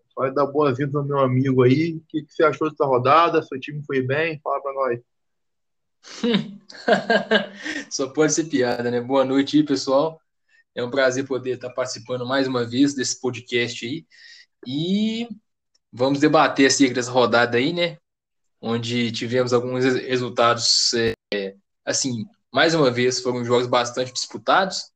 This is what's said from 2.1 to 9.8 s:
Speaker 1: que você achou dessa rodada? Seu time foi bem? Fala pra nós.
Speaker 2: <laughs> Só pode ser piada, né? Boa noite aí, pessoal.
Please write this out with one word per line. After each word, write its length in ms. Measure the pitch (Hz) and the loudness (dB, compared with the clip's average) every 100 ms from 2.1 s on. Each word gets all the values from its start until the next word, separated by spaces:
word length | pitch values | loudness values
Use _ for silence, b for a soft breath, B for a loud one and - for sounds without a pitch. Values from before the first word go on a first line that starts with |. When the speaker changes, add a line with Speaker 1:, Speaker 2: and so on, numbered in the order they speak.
| 151 | -8
Speaker 1:
que 100 | 147 | -6
você 100 | - | 2
achou 280 | 156 - 156 | 2 2 -2
dessa 160 | - 147 | 0 0
rodada? 560 | 127 123 151 170 156 | 2 4 6 6 2
Seu 160 | - 135 | -2 -6
time 240 | 143 147 147 | -10 -10 -4
foi 160 | 135 | -2
bem? 400 | 131 139 165 156 | -2 -2 -2 -4
Fala 200 | - 139 | -6 -4
pra 100 | 139 | -4
nós. 260 | 135 131 120 - _ _ _ _ _ _ _ _ _ | -4 -2 -4 -8 _ _ _ _ _ _ _ _ _
Speaker 2:
<laughs> 1800 | - - 240 214 - - - - - 214 - 226 - 220 - - 302 302 - | -20 -6 -2 0 -2 -10 -20 -8 0 2 2 0 2 0 0 -8 -10 -10 -10
Só 220 | - 135 | -6 -4
pode 240 | 143 156 | 0 2
ser 120 | 147 156 | 2 -2
piada, 440 | 135 123 117 120 | 0 0 0 -2
né? 100 | 120 | -4
Boa 240 | 123 135 | 0 0
noite 340 | 131 135 135 147 | 2 2 2 2
aí, 60 | |
pessoal. 560 | 151 131 | 2 0